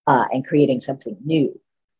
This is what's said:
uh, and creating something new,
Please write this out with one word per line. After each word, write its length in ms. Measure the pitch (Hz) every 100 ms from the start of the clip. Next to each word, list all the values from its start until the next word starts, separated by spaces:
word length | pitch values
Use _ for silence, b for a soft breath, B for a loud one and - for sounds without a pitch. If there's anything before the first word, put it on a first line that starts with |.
| -
uh, 180 | 131 113
and 140 | 131 143
creating 360 | 151 143 123
something 360 | - 135 - -
new, 360 | 143 160 123 - _ _ _